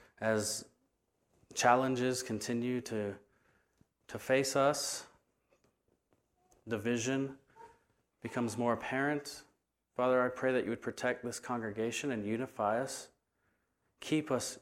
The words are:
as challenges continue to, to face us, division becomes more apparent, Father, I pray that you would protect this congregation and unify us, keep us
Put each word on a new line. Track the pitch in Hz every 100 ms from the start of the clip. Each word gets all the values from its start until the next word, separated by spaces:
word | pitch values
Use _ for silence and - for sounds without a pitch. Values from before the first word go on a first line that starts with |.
| - -
as | 110 110 107 - - _ _ _ _ _ _ _ -
challenges | - 123 123 131 127 127 127
continue | - 107 - 120 123 123
to, | 120 110 101 95 - _ _ _ _ _ _ _ -
to | 110
face | - 131 135
us, | 139 139 147 - - - _ _ _ _ _ _ _ _ _ _ _ _ _ _ _ -
division | 113 110 120 123 135 135 135 _ - - - _ _ _ _
becomes | - 127 117 107
more | 120
apparent, | 117 - 131 143 147 - - - _ _ _ _ -
Father, | 127 127
I | 123
pray | 127 131
that | 127
you | 101
would | 117
protect | - - 127 120
this | 123 -
congregation | - 120 110 104 113 117 147
and | 117
unify | 104 113 131 - 104 117
us, | 135 - - _ _ _ _ _ _ _ _ _
keep | - 156 147
us | 127 - -